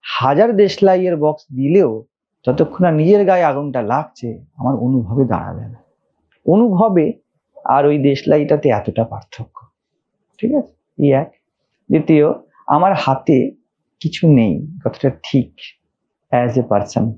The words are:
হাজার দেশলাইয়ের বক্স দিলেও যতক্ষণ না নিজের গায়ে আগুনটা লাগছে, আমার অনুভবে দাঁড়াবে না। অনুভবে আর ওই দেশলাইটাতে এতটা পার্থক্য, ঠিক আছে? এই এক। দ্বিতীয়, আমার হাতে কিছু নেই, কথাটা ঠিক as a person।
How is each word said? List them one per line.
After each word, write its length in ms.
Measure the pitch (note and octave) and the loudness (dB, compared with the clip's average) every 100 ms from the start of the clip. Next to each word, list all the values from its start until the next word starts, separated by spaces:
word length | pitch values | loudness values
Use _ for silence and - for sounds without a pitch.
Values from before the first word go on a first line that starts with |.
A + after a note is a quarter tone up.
হাজার 540 | - - B2+ D3 A3+ G#3 | -10 -4 0 2 2 2
দেশলাইয়ের 600 | G3 - G3 F#3 F3+ E3 | 0 2 2 2 0 0
বক্স 280 | D3+ D3+ _ | -2 -4 _
দিলেও 500 | C3 C#3 F#3 D3+ A2 A2+ _ _ _ - | -4 0 2 2 -2 -12 _ _ _ -4
যতক্ষণ 380 | E3 D#3 - | 0 -2 0
না 80 | F3+ | 0
নিজের 340 | D#3 D#3+ G#3 G3 | 2 4 4 4
গায়ে 180 | F#3 | 2
আগুনটা 380 | D#3+ C3+ D3 C3 | 2 -2 -6 -6
লাগছে, 640 | G#2+ C3 D#3 _ A#2+ G2+ - - | -2 -4 -4 _ -12 -12 -18 -6
আমার 180 | B2 | -4
অনুভবে 500 | B2+ B2 C3 G2+ B2+ | -2 0 -2 -2 -6
দাঁড়াবে 360 | B2+ F#2+ F#2 F2 | -6 -6 -8 -12
না। 220 | A2 A2+ _ _ _ _ _ _ - | -16 -20 _ _ _ _ _ _ 0
অনুভবে 680 | F#3+ A#3+ F3+ A3 F3+ D3+ - _ _ _ - | 2 2 2 2 2 -2 -6 _ _ _ -12
আর 220 | - C3+ C#3+ | -2 2 2
ওই 120 | D3 | 2
দেশলাইটাতে 680 | C#3 C#3 - D3+ D3 - C#3+ | 0 0 0 0 0 0 0
এতটা 360 | G#2+ G#2 - | 0 -2 -4
পার্থক্য, 640 | A2+ G#2+ - - - - _ _ _ _ _ _ _ _ | -4 -8 -16 -18 -18 -18 _ _ _ _ _ _ _ _
ঠিক 160 | A#3+ | -2
আছে? 500 | C#4+ - _ _ - | -2 -4 _ _ 0
এই 80 | C#3+ | 2
এক। 200 | C3+ D#3+ _ _ _ _ _ _ | 2 -2 _ _ _ _ _ _
দ্বিতীয়, 360 | D#3 D#3 D#3 D3 - _ _ - | -2 4 4 4 0 _ _ -2
আমার 280 | D3 F#3 | 0 2
হাতে 560 | F#3 - C3 - C3+ C#4 - _ _ _ _ | 0 -2 -2 2 0 0 -8 _ _ _ _
কিছু 280 | D#3+ - E3 | -8 0 2
নেই, 380 | C#3 G#2+ D2 D3+ F3+ | 4 2 -2 -8 -8
কথাটা 260 | A#2 - C3+ | -8 -4 -4
ঠিক 440 | - - C3+ A#2 _ - _ _ _ _ _ _ | -4 -2 -2 -2 _ -20 _ _ _ _ _ _
as 200 | B2 A#2+ B2 | -2 0 -2
a 20 | |
person। 500 | A#2 G2+ G2+ - A2 | 0 -2 -2 -4 -4